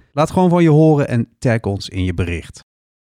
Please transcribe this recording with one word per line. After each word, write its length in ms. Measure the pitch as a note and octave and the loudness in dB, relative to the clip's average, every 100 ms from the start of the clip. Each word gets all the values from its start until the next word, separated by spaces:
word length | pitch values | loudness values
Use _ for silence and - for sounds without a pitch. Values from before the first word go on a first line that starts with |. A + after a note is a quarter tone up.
| _ | _
Laat 180 | - D#3+ | -4 -2
gewoon 180 | - F#3 | 0 2
van 140 | F3 | 2
je 60 | E3 | 4
horen 380 | D3+ D#3+ D3 - | 4 4 2 0
en 280 | A#2+ - _ | -2 -4 _
tag 200 | B2+ A#2 | -2 -2
ons 280 | G2 G2 - | -2 -6 -8
in 140 | F#2+ | -6
je 100 | F#2 | -4
bericht. 460 | F2 F2 - - - _ _ _ _ _ | -4 -6 -6 -10 -20 _ _ _ _ _